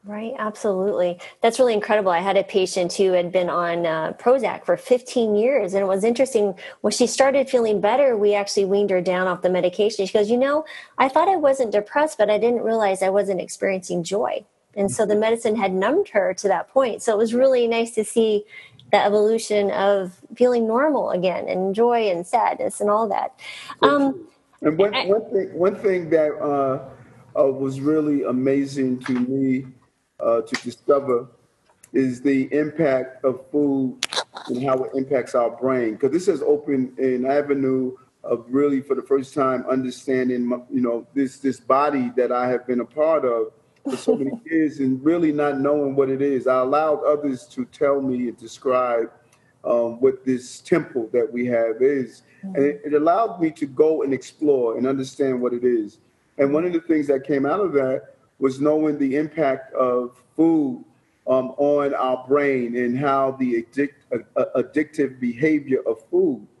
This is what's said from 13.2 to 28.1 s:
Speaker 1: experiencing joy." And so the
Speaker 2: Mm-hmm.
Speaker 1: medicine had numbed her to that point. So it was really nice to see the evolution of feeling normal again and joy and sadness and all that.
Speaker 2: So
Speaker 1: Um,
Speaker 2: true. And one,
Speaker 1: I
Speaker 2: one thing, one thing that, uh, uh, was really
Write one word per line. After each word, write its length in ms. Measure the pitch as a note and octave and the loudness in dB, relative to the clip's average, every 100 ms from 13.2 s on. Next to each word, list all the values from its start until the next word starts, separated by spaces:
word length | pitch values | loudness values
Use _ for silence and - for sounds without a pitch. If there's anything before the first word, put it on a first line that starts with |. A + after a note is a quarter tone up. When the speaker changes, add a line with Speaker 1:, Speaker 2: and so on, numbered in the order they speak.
| G3 F#3 | 0 -4
Speaker 1:
experiencing 640 | - - G3 F#3+ F#3 F3+ | -6 -4 -4 -4 -4 -6
joy." 400 | E3+ G3 A#3+ - - _ _ - | -2 -4 -2 -6 -10 _ _ -4
And 160 | G3 | -4
so 120 | - | 0
the 100 | G#3 | 0
Speaker 2:
Mm-hmm. 60 | G#3 | 2
Speaker 1:
medicine 360 | A3 A3+ A#3 A3 | 2 0 0 0
had 160 | G3 | 0
numbed 360 | F#3 G3+ E4 G4+ | 0 2 0 0
her 220 | G#3+ F3+ | 0 0
to 120 | F#3 G3+ | -2 0
that 220 | F3 - | 0 0
point. 340 | C4+ C4 - | 0 0 -2
So 100 | - | -2
it 60 | G#3 | 0
was 160 | A3+ | 0
really 320 | A#3+ C4+ B3+ A#3 | 2 4 4 2
nice 240 | A3+ A#3 A#3 | 0 -2 -4
to 80 | |
see 400 | G#3+ A#3+ A3 G#3 G#3 - - - - | -2 2 2 2 -2 -20 -20 -20 0
the 120 | G#3 | 2
evolution 680 | F#3 G#3 G#3 A3+ - G#3 G3+ | 4 4 2 0 0 0 0
of 480 | - G3 G3+ F#3 - - - | 0 2 2 -2 -12 -20 0
feeling 320 | B3 A#3+ A3 | 2 2 0
normal 420 | A#3 D4+ C4 - | 2 2 0 -2
again 380 | F3+ F3+ E3+ - | 0 0 -2 -4
and 260 | F#3 F#3+ | -2 -2
joy 340 | G3 A#3 A#3+ G#3+ | 2 2 2 0
and 160 | E3+ | -2
sadness 560 | F3 A#3 G#3 - G3+ - | -2 0 0 -2 -6 -2
and 80 | G#3 | 0
all 200 | G#3 A3+ | 0 0
that. 260 | - - - - - - - | -2 -4 -10 -18 -16 -16 2
Speaker 2:
So 60 | C4+ | 2
Speaker 1:
Um, 240 | C#3+ C#4 | 4 2
Speaker 2:
true. 140 | C4 - _ _ _ | -2 -14 _ _ _
And 160 | D3+ D#3+ | -2 2
one, 160 | G3+ | 2
Speaker 1:
I 120 | A#3 F3+ | 0 0
Speaker 2:
one 180 | G#3+ A3 | 0 0
thing, 260 | G3 E3+ D#3 | -4 -2 0
one 160 | F#3+ | 0
thing 360 | G#3 G#3 F#3 E3 | 0 0 0 2
that, 200 | D#3+ D3+ C#3+ | 2 2 0
uh, 440 | D3 C#3+ C3+ C3 C3 - - - - - | -2 0 0 -2 -8 -20 -20 -20 -8 0
uh, 100 | C#3 | 0
was 300 | C3 C3+ C3+ | 2 -4 -2
really 420 | C#3 D#3 D3 | 0 0 0